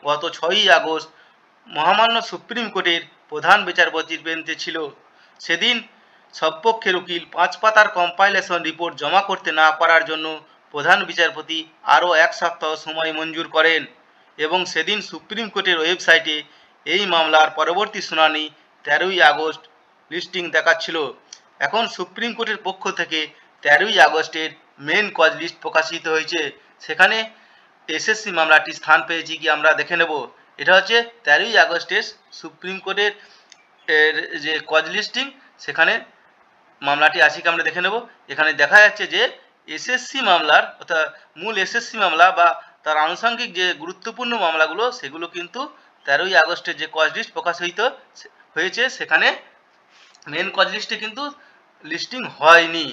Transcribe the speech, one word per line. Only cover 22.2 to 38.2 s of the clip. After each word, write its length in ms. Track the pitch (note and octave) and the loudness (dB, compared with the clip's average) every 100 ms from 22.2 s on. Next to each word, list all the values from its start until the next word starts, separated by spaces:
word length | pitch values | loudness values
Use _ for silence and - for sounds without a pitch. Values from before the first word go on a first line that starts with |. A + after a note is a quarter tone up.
| A#3 G#3+ | -8 -6
কোর্টের 220 | A3+ G#3 F#3 | -6 -6 -8
পক্ষ 160 | F#3+ G3+ F3+ | -8 -8 -6
থেকে 200 | E3+ D#3+ D3+ - _ _ | -4 -4 -6 -12 _ _
তেরোই 340 | D3 D3 G3+ G3+ D3+ | 2 2 4 6 6
আগস্টের 440 | D#3 D#3 D#3+ D#3+ D3 _ _ C#3+ | 4 -2 -6 -8 -10 _ _ -4
মেইন 200 | F3+ G#3 - | -2 -2 2
কজ 120 | D#3+ D#3+ | 2 2
লিস্ট 160 | E3 - | -10 -10
প্রকাশিত 420 | D#3+ D#3+ D#3+ E3+ D#3+ D#3 | -4 -2 -2 -6 -2 -2
হয়েছে। 260 | D#3 E3 D3 - _ _ - | -2 -4 -6 -10 _ _ -12
সেখানে 320 | D#3+ F#3+ A3 A3 - _ _ _ _ - | 0 0 0 -6 -12 _ _ _ _ -8
এসএসসি 420 | D#3 F3+ G#3+ G#3 F3 | -6 -2 -4 -4 -2
মামলাটি 320 | D#3+ D#3 D#3 D#3 | 4 4 4 -10
স্থান 200 | - D#3 E3 | 2 2 2
পেয়েছে 260 | E3 D3 D#3+ | -6 -6 -6
কি 60 | D#3 D3+ | -2 2
আমরা 140 | D#3 D3 | 2 2
দেখে 160 | D3 F3 | -2 -2
নেব। 100 | E3 D3+ A#2+ _ _ - | -2 -2 -8 _ _ -6
এটা 120 | D3 F#3 | 4 4
হচ্ছে 200 | F#3+ A3+ A#3 - - | 4 0 0 -6 2
তেরোই 300 | D3 G#3+ G#3 | 2 4 2
আগস্টের 400 | E3 E3+ E3 G3 A3 - _ - | 2 0 -4 -4 -4 -14 _ -20
সুপ্রিম 380 | E3 D3 F3 F#3+ F#3+ | -20 _ -12 -10 -6
কোর্টের 260 | F#3+ C#4+ - - _ _ _ _ _ - D#3 | -2 -2 -2 -20 _ _ _ _ _ -2 2
এর 180 | D3+ D#3 E3+ E3+ | 2 0 -6 -8
যে 100 | D3 D#3 - | -6 -6 0
কজ 120 | D#3 D#3+ F#3+ | -2 0 -6
লিস্টিং, 300 | G#3 A#3+ C4+ C#4 _ _ | -6 -6 -8 -12 _ _
সেখানে 300 | - C#3 E3 A3+ A#3 _ _ _ _ _ _ _ C#3+ | -12 0 0 0 -6 _ _ _ _ _ _ _ -4
মামলাটি 320 | D3 D#3 F3 D3+ | 2 2 4 2
আছে 120 | E3 | 2
কি 60 | E3+ | -2
আমরা 100 | E3+ D#3 | -2 -2
দেখে 140 | E3 F#3 | -2 -2
নেব। 100 | A3 A#3+ _ | -4 -8 _